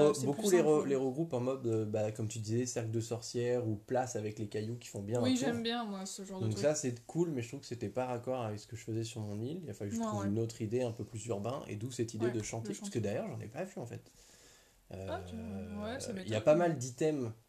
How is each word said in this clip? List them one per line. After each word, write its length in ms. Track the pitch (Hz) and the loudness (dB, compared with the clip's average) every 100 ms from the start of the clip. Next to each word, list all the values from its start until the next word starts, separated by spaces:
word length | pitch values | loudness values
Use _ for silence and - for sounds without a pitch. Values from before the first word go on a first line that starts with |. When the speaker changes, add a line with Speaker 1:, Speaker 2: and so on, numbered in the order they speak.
| 147 | 8
Speaker 1:
euh, 40 | |
c'est 120 | 143 131 | 6 2
Speaker 2:
beaucoup 160 | 143 | 2
Speaker 1:
plus 100 | 208 | 6
Speaker 2:
les 60 | 180 | 8
Speaker 1:
simple, 100 | 151 | 8
Speaker 2:
re-, 120 | 151 | 6
Speaker 1:
oui. 40 | 135 | 6
Speaker 2:
les 40 | 135 | 2
regroupent 360 | 131 131 165 | 2 0 0
en 60 | 127 | 0
mode, 260 | 123 135 117 | 0 0 2
euh, 180 | 110 | 2
bah, 280 | 107 107 107 | 2 2 0
comme 160 | 113 110 | 0 -4
tu 100 | 113 | -2
disais, 280 | 107 117 123 | 0 0 0
cercle 260 | - 113 | -2 -2
de 80 | 113 | -2
sorcières 680 | 113 113 - 123 120 123 110 | -2 -4 -2 0 2 2 2
ou 80 | |
place 400 | 104 - 123 120 | -2 0 0 2
avec 240 | 107 107 107 | -2 -2 -4
les 80 | 107 | -4
cailloux 280 | 107 107 120 | -2 -4 -6
qui 100 | - | -8
font 160 | 107 | -6
bien 160 | 101 117 | -2 2
un 60 | |
Speaker 1:
Oui, 100 | 247 254 | 4 4
Speaker 2:
tour. 120 | 254 | 2
Speaker 1:
j'aime 140 | 233 | 0
bien, 200 | 226 240 | 0 -2
moi, 220 | 220 196 190 | -2 -6 -8
ce 180 | - | -10
genre 140 | 190 190 | -8 -2
de 60 | |
Speaker 2:
Donc 80 | 110 | -2
Speaker 1:
truc. 80 | 101 | 2
Speaker 2:
ça, 120 | 143 151 | 2 2
c'est 280 | 127 117 - | 0 -4 -4
cool, 240 | 160 175 | 0 0
mais 120 | 135 | 0
je 60 | 117 | -4
trouve 120 | 139 | -6
que 60 | - | -8
c'était 220 | 113 104 | -6 -4
pas 180 | 113 127 | -2 -2
raccord 360 | 120 120 127 | -2 -2 -2
avec 180 | 113 104 | -2 -4
ce 80 | - | -8
que 80 | 113 | -10
je 80 | |
faisais 180 | - 113 | -4 -4
sur 160 | 113 117 | -2 -4
mon 180 | 104 104 | -6 -4
île. 200 | 120 175 | -4 -6
Il 60 | 160 | -8
a 40 | |
fallu 160 | 101 104 | -6 -4
que 60 | 226 | -2
je 40 | |
Speaker 1:
Non, 40 | 226 | -2
Speaker 2:
trouve 140 | 107 | 0
Speaker 1:
ouais. 80 | 101 | 0
Speaker 2:
une 100 | 107 | 2
autre 240 | 113 - | 0 -2
idée 200 | 110 123 | -2 0
un 100 | 123 | 0
peu 120 | 113 | -2
plus 220 | 110 110 110 | -8 -8 -4
urbain 380 | 101 107 135 - | -2 -2 -4 -6
et 80 | |
d'où 160 | 104 120 | -6 -4
cette 240 | 123 113 | -2 -2
idée 120 | 107 117 | 0 0
Speaker 1:
Ouais, 40 | |
Speaker 2:
de 60 | 117 | 0
Speaker 1:
le 60 | |
Speaker 2:
chantier, 240 | 107 117 107 | -2 -4 -4
parce 40 | 101 | -6
que 60 | 202 | -4
Speaker 1:
chantier. 140 | 127 | -2
Speaker 2:
d'ailleurs, 260 | 104 120 202 | 0 0 -2
j'en 120 | 113 | -6
ai 80 | 104 | -8
pas 160 | 147 | -8
vu, 160 | 190 - | -8 -8
en 60 | 117 | -10
fait. 260 | 110 - - - - - - - _ - | -10 -14 -20 -20 -20 -20 -20 -20 _ -12
Speaker 1:
Ah, 280 | 95 95 - 90 | -8 -6 -6 -6
tu, 80 | |
Speaker 2:
Euh, 480 | - 90 101 208 208 | -8 -8 -8 -8 -6
Speaker 1:
ouais, 160 | 214 - | -6 -6
ça 120 | - | -6
Speaker 2:
il 40 | 190 | -6
y 40 | |
a 20 | |
Speaker 1:
m'étonne. 200 | 139 107 | -2 4
Speaker 2:
pas 120 | 131 | 8
mal 240 | 160 175 143 | 8 6 2
d'items 540 | 127 120 156 151 117 107 | -2 0 2 2 -2 -6